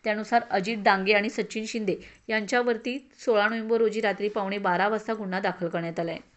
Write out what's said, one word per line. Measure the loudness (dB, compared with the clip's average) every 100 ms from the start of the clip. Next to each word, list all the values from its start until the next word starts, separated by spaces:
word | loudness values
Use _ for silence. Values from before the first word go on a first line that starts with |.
त्यानुसार | -2 -4 2 0 2
अजित | -2 0 0
डांगे | 2 4 4
आणि | 2 2
सचिन | -4 -4 -6
शिंदे | -6 -4 -2 -4 -8 -18 -4
यांच्यावरती | -4 0 0 2 0 -4 -8 -10 _
सोळा | 2 4
नोव्हेंबर | 4 0 0 2
रोजी | 4 2
रात्री | 0 0 -2
पावणे | -2 -2 -2
बारा | 0 2 2
वाजता | 0 -2
गुन्हा | -6 -4 -2
दाखल | -2 -2 -4
करण्यात | -2 -4 -4
आलाय. | -6 -6 -14